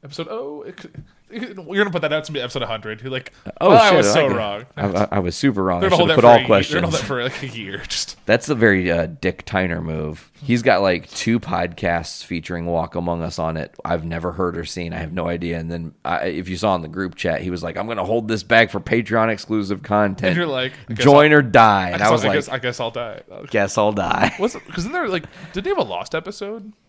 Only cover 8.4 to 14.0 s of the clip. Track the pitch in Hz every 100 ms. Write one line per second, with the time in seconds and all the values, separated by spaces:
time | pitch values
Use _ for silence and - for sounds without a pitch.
8.4 | - 131 110 98 87 85 80 80 95 -
9.4 | - 98 92 85 82 80 76 80 - _
10.4 | - 120 120 95 98 87 - - - 117
11.4 | - 90 87 82 92 85 82 - - 85
12.4 | 80 87 85 85 76 87 87 85 82 85
13.4 | 82 80 73 - - 87